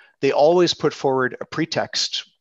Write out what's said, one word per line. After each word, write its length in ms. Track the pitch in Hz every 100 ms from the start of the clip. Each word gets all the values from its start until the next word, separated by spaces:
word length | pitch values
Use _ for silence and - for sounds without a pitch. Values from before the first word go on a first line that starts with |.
| _ -
they 120 | 135
always 420 | 135 151 180 170
put 200 | - 151
forward 420 | - 139 131 127 -
a 40 |
pretext, 800 | - - 160 - - - - - - _